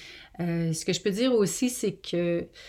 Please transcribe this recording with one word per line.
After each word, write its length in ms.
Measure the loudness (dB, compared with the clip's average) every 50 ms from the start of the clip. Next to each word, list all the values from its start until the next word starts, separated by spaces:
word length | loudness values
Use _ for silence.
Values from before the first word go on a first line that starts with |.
| -18 -18 -20 -20 -20 -14 -8 -6
Euh, 300 | -2 -2 0 0 0 0
ce 140 | -2 -2 -2
que 80 | -2 -2
je 80 | 0
peux 100 | 0 0
dire 220 | 0 2 2 4 4
aussi, 360 | 4 4 2 2 0 0 0
c'est 240 | 0 0 -2 -2 -2
que 540 | -4 -6 -4 -2 0 2 2 0 0 -2 -6 -12 -20 -20